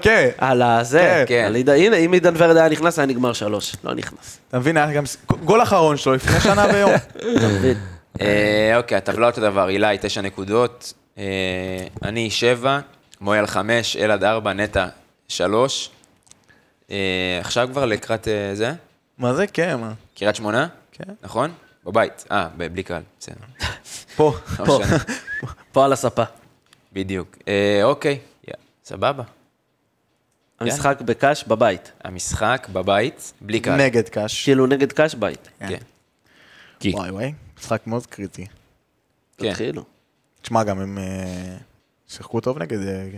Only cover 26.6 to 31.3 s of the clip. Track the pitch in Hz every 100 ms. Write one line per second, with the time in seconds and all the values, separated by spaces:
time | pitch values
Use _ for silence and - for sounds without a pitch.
26.6 | _ _ _ 98 95 95 85 - - 101
27.6 | 101 101 113 143 151 139 - _ - -
28.6 | _ _ - 95 113 143 117 _ _ _
29.6 | _ _ _ _ _ _ _ _ _ -
30.6 | 117 139 139 139 120 117 143